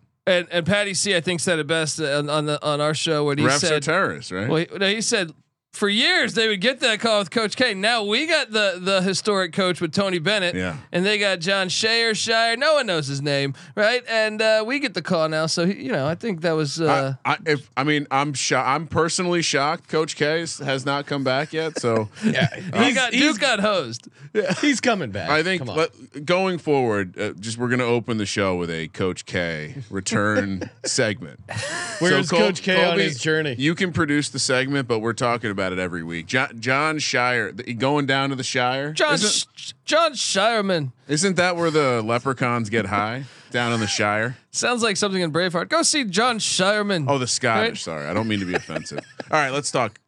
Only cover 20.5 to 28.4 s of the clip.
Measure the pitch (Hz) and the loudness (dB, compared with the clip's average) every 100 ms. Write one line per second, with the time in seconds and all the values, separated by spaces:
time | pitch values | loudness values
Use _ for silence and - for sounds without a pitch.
20.5 | - 143 135 139 143 143 143 131 131 151 | -6 -2 -2 0 -2 -2 -2 0 0 0
21.5 | 160 160 151 120 113 107 - 220 - - | -4 -4 -2 0 0 -2 -2 0 2 0
22.5 | - 185 - 277 262 254 233 294 220 277 | -2 -6 0 2 2 0 2 2 2 0
23.5 | 220 208 196 127 113 - - 143 214 185 | 2 2 0 -2 -8 -14 -20 -6 -2 -2
24.5 | 190 294 254 254 214 131 98 85 151 170 | 0 2 2 2 0 -2 -4 0 2 2
25.5 | 185 123 123 160 - 123 - 147 180 190 | -2 -2 -2 -2 -4 -16 -8 0 2 2
26.5 | 175 - 143 123 104 95 - 101 78 110 | -2 2 2 4 2 -2 -4 -6 -6 -8
27.5 | 113 120 123 120 120 117 113 98 - | -4 0 0 2 2 0 -2 -2 0